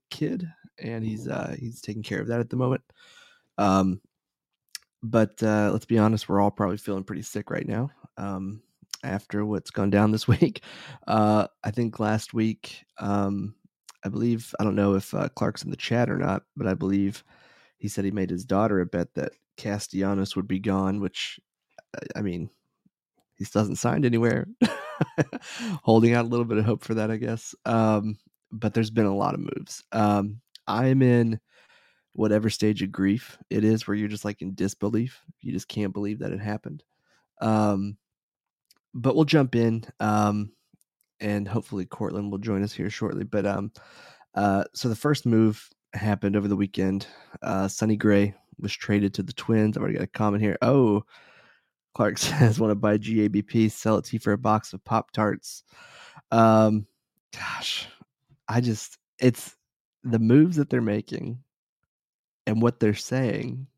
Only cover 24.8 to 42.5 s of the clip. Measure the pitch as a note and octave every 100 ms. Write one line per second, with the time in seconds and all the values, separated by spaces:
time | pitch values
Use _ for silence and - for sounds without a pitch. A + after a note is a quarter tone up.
24.8 | - - - - - - - - A#3 E3+
25.8 | - A2+ A#2 A#2+ A#2 A#2+ A#2+ G#2+ A2 G#2+
26.8 | - A2 G#2+ A2 A#2 A2+ - - - A#2
27.8 | A2 G#2+ G#2+ G#2 _ _ - A2 - -
28.8 | A2 A2+ G#2 G2 F#2 - - - - -
29.8 | - A2 G#2 G#2 G2+ G#2+ _ - - G#2+
30.8 | C3 C3+ B2+ A#2+ A#2 A2 _ _ _ _
31.8 | _ _ _ - G#2+ G#2+ A2 - G#2+ G2+
32.8 | G2 - G2 A2 - - - G#2+ G#2+ A2
33.8 | - G#2 G#2 G#2 G#2 G2+ F#2+ F#2+ F#2+ -
34.8 | G#2 A2+ B2+ - _ - B2 A2+ - -
35.8 | G#2 F#2+ G#2 G#2+ G2+ F#2+ G#2 G#2+ - D3+
36.8 | _ _ _ _ _ - A2 A2 G#2+ G2+
37.8 | G2+ G#2 _ _ _ _ _ _ _ _
38.8 | _ B2+ B2 C3 D#3 D#3+ C3 A#2+ A#2 A2+
39.8 | A2 - G#2+ G#2+ G#2 G#2 G#2 _ _ _
40.8 | _ _ _ - G#2 G#2 G2 A2 - G2+
41.8 | F#2 - G#2 G2 G2+ G2 A2+